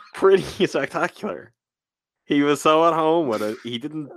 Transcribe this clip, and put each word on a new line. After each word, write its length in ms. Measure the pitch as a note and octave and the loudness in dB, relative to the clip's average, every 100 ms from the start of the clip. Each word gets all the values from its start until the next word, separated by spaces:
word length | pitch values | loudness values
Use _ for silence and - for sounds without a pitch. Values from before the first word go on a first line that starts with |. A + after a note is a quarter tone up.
| - | -8
pretty 540 | - F#3+ F#3+ - - F#3 | 0 4 4 2 -2 -2
<laughs> 0 | |
spectacular. 840 | D#3 C#3 E3 F3 - G#2+ F2 - _ _ _ _ _ _ _ - | -2 -4 -4 -6 -6 -10 -10 -16 _ _ _ _ _ _ _ -4
He 160 | D3 | 0
was 180 | C#3+ D3 | 2 2
so 260 | D#3+ D#3 E3 | 4 4 4
at 80 | |
home 340 | D#3+ D#3 E3 D3 | 2 2 2 0
with 140 | G#2+ | -2
it. 160 | G#2+ A2+ | -4 -6
He 160 | A#2 A#2+ | -10 -10
didn't, 320 | D3 D#3 C#3 | -10 -12 -12